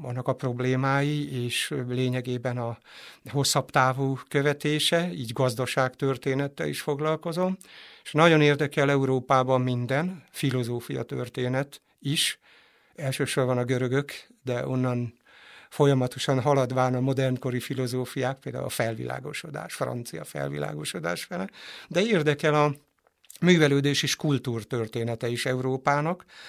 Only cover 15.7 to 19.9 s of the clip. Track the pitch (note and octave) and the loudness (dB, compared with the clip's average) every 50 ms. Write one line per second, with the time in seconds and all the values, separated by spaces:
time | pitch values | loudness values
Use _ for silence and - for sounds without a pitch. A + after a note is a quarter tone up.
15.7 | - - C#3+ C#3+ C#3 C3 B2+ B2 - - - - C#3 C3 A#2 D3 C#3+ C#3 C3 A#2+ | 2 4 4 6 6 4 2 0 -2 -4 -2 0 0 2 4 4 4 4 2 0
16.7 | B2+ C3 B2+ B2+ B2+ B2 B2+ C3+ C3+ C3 C3 C3 B2+ B2+ - B2+ A#2+ B2 - - | 0 0 2 2 2 0 0 0 0 0 0 0 0 -2 -4 -4 -4 -4 -4 -6
17.7 | C3 B2+ B2+ A#2 B2 B2+ B2+ - - C#3 B2+ B2+ C3+ - - C3 B2 B2+ C3+ - | -4 -4 -4 -4 -2 -4 -6 -6 -4 -4 -4 -4 -4 -6 -10 -10 -8 -6 -6 -6
18.7 | - - A#2 A2+ A2+ A#2 B2 A#2+ B2+ B2+ B2+ D3 D3+ - - D#3 C#3 - - - | -2 -2 -2 -2 -2 -6 -6 -8 -8 -8 -8 -10 -10 -10 -12 -10 -10 -10 -10 -10
19.7 | - - C3+ B2 | -6 -6 -6 -4